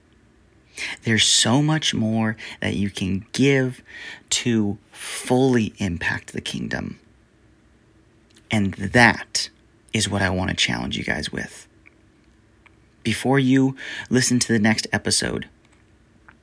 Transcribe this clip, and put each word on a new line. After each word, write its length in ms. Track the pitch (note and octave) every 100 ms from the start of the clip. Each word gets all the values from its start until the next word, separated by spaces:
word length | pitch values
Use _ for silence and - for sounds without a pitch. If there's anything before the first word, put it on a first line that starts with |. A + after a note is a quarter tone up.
| _ _ _ _ _ _ _ - - -
There's 240 | A#2+ G#2+ -
so 340 | - A2 C3
much 320 | D3+ D#3 -
more 440 | - A2 A2+ A2 A2 - -
that 140 | G2 G2
you 120 | G2+
can 380 | - - F#2+ -
give 500 | - C#3 C3+ B2+ B2+ - - - - -
to 480 | - B2 A2 G2+ G2 _
fully 800 | - - - - B2+ C3+ A#2+ G#2 -
impact 540 | G2+ F2 - G2+ -
the 80 | -
kingdom. 600 | - - A#1 B1+ G1+ - _ _ _ _ _ _ _ _ _ _ _ _ _ _ -
And 240 | G#2+ G2
that 760 | E2+ G2 B2 A#2 - - - - _ _ _ _
is 160 | A2 G2+
what 140 | G2+
I 80 | F#2+
want 200 | F#2 F2+
to 60 | -
challenge 400 | - A#1+ B1 -
you 60 |
guys 280 | - - -
with. 360 | - - - - _ - _ _ _ _ _ _ _ _ _ _ _
Before 360 | A2+ G#2+ B2 C#3
you 360 | B2+ C3+ C3+ C3+ - - -
listen 300 | B2 B2 B2
to 140 | -
the 60 | A2+
next 280 | A2 A2+ -
episode, 560 | G#2+ F2+ - - - - _ _ _ _ _ _ _ - _